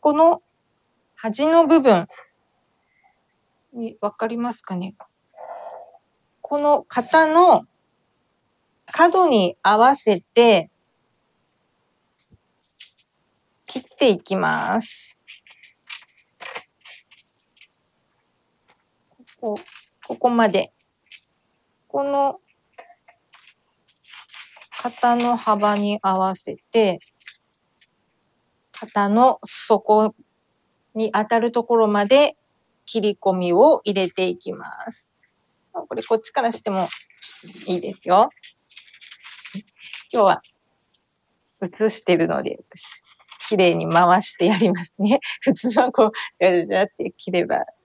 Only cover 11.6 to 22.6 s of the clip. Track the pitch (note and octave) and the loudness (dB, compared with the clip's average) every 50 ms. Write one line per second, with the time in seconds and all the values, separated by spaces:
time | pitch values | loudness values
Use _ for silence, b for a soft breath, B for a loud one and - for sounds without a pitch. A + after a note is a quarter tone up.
11.6 | _ _ _ _ _ _ _ _ _ _ _ _ _ _ _ _ _ _ _ _ | _ _ _ _ _ _ _ _ _ _ _ _ _ _ _ _ _ _ _ _
12.6 | _ _ _ _ - - _ _ _ _ _ _ _ _ _ _ _ _ _ _ | _ _ _ _ -20 -20 _ _ _ _ _ _ _ _ _ _ _ _ _ _
13.6 | _ - - C4 B3+ _ _ _ C#4+ B3 G3 F3+ _ - G3 F#3+ F3 D#3+ D#3+ D#3 | _ -12 -12 -12 -12 _ _ _ 2 2 2 0 _ -8 -6 -4 -2 -2 -4 -4
14.6 | - - F#3+ A3+ A#3 - - - - - - _ _ _ - - _ _ - _ | -4 -4 -4 -4 -4 -6 -14 -16 -18 -20 -20 _ _ _ -20 -20 _ _ -20 _
15.6 | - - _ _ _ _ - - - _ _ _ _ _ _ _ - - - - | -20 -20 _ _ _ _ -20 -20 -20 _ _ _ _ _ _ _ -20 -16 -16 -18
16.6 | - _ _ _ _ - - - _ _ _ _ _ _ _ _ _ _ _ _ | -18 _ _ _ _ -20 -20 -20 _ _ _ _ _ _ _ _ _ _ _ _
17.6 | - _ _ _ _ _ _ _ _ _ _ _ _ _ _ _ _ _ _ _ | -20 _ _ _ _ _ _ _ _ _ _ _ _ _ _ _ _ _ _ _
18.6 | _ _ _ _ _ _ _ _ _ _ _ _ B3 _ _ _ - A3 G#3 G#3 | _ _ _ _ _ _ _ _ _ _ _ _ _ _ _ _ -8 -8 -8 -8
19.6 | - - - - _ _ _ _ - - A#3+ - - B3 A#3+ A#3 A3+ G#3 F3+ F#3+ | -12 -20 -20 -20 _ _ _ _ -14 -14 -12 -2 -2 0 2 2 2 2 0 -2
20.6 | - - _ _ _ _ _ _ _ _ - - _ _ _ _ _ _ _ _ | -4 -4 _ _ _ _ _ _ _ _ -20 -20 _ _ _ _ _ _ _ _
21.6 | _ _ _ _ _ _ - C#4 C#4 C#4+ C#4+ C#4 C#4 C#4 - - _ _ _ _ | _ _ _ _ _ _ -8 -6 -4 -2 -2 -2 -2 -2 -4 -8 _ _ _ _